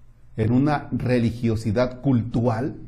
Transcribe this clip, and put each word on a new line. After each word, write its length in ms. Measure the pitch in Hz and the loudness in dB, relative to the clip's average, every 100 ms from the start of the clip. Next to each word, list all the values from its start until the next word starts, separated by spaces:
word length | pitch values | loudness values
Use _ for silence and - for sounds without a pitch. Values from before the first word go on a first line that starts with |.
| - - - - | -20 -20 -12 -2
en 140 | 110 | 2
una 360 | 123 147 143 - | 2 2 0 -4
religiosidad 1080 | 123 113 123 113 - 113 107 110 107 123 - | -4 0 2 2 0 -2 0 0 0 0 0
cultural 760 | 139 123 101 120 120 113 131 - | 2 2 2 0 0 -2 -4 -8